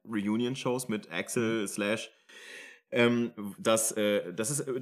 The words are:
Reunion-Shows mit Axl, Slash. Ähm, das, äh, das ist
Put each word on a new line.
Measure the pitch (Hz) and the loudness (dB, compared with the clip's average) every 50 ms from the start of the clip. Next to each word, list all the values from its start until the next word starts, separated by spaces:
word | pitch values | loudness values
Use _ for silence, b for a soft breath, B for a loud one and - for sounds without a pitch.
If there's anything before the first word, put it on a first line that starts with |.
| _ | _
Reunion-Shows | 110 113 104 101 104 107 117 120 120 135 139 - 131 123 131 131 - | -4 -4 -2 0 2 0 2 0 0 -2 -2 -2 -2 -2 -2 -2 -2
mit | 107 104 - - | -4 -4 -4 -6
Axl, | 82 90 - - - 127 117 110 113 113 101 95 | -6 -6 -4 -2 0 0 0 2 0 0 -2 -4
Slash. | - 107 101 101 110 113 - - B B B B B B B B B B B B B B B _ | -2 -2 0 0 0 0 -2 -10 B B B B B B B B B B B B B B B _
Ähm, | - 123 120 120 120 120 120 113 - - 104 101 95 - | 2 4 4 6 6 4 0 -2 -4 -8 -10 -10 -10 -2
das, | 98 120 113 110 - - - | 2 4 4 4 4 0 0
äh, | 107 104 104 104 101 - 90 90 | 2 2 4 4 2 0 -2 -4
das | 110 110 135 | -2 -2 -2
ist | 147 139 139 135 123 131 | -2 -4 -2 -4 -4 0